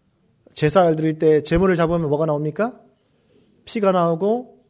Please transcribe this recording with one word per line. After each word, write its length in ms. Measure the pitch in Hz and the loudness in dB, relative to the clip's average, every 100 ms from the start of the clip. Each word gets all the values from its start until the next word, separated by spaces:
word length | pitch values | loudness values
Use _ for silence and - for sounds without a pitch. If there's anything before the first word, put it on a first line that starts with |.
| _ _ _ _ _ | _ _ _ _ _
제사를 420 | - 151 196 175 156 | -4 0 4 2 2
드릴 220 | 160 156 | -2 0
때 220 | 156 151 | 2 2
제물을 340 | 147 170 190 170 | 2 0 2 0
잡으면 320 | 165 170 151 | 0 -2 -2
뭐가 160 | 147 160 | -2 -2
나옵니까? 540 | 147 151 151 233 - _ _ _ _ _ _ _ _ - | -2 -4 -4 -6 -8 _ _ _ _ _ _ _ _ -12
피가 260 | 226 196 | -2 0
나오고 720 | 185 170 165 202 240 254 - | 2 0 0 -2 -4 -6 -20